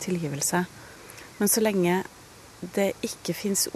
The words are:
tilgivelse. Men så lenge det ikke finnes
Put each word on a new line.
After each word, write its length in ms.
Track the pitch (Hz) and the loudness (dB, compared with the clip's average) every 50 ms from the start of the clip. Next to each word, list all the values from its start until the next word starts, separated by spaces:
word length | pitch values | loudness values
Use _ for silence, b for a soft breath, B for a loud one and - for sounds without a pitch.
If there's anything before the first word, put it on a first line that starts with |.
| - | -4
tilgivelse. 600 | 190 185 170 165 143 143 139 - - - 175 180 B B B B B B B B B B B B B B - | -2 -2 -2 -2 -4 -2 -2 0 0 2 0 0 B B B B B B B B B B B B B B 0
Men 100 | 208 202 | 2 4
så 140 | - 226 220 | 4 4 4
lenge 380 | 214 202 190 175 175 180 190 - - - - - - - - - - - - - 180 - | 4 4 4 4 4 4 2 0 -4 -10 -18 -20 -20 -20 -20 -20 -20 -14 -12 -12 -4 0
det 160 | 202 196 190 - - - | 2 2 2 0 -2 -6
ikke 320 | - - - - - 170 | -6 -6 -6 -6 -6 -4
finnes 300 | - - 202 196 - - - - | -2 -2 0 0 0 0 0 2